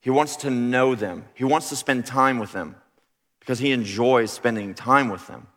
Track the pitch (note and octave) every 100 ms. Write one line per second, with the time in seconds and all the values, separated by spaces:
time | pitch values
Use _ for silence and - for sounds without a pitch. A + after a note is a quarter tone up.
0 | C3 C3+ D3 - C#3+ B2 A#2+ B2+ C3 B2
1 | G2+ F2 - - C3 D#3 D#3 C#3+ - B2+
2 | A#2 C3 C3+ B2 G2+ F#2+ D#2+ - _ _
3 | _ _ _ _ - B2 C#3 B2+ G#2 G2+
4 | A#2+ B2+ G#2+ - A#2+ A2 G2+ - A#2+ C#3
5 | B2+ F#2 - - -